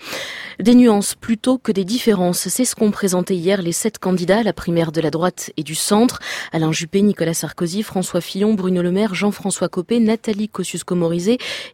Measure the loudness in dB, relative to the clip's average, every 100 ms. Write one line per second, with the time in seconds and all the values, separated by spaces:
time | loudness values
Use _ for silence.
0 | -8 -10 -10 -12 -14 0 6 8 8 6
1 | 2 -6 -4 -2 0 0 0 -2 -2 0
2 | 2 2 2 0 -4 -2 -2 2 0 2
3 | 0 0 0 0 2 0 0 -2 -4 -4
4 | -2 0 2 2 2 -2 -2 0 0 0
5 | -2 0 -2 -2 -10 -8 -6 -6 2 4
6 | 2 0 -10 -10 -6 -2 0 -2 -2 2
7 | 2 2 -2 -2 -6 -4 -4 -4 -4 -4
8 | -2 -4 -4 -2 0 2 2 0 2 2
9 | 0 0 -2 -2 -4 -2 -2 -2 0 2
10 | 2 2 -2 -4 -4 -6 -6 -8 -4 0
11 | 0 0 0 0 -2 -10 -10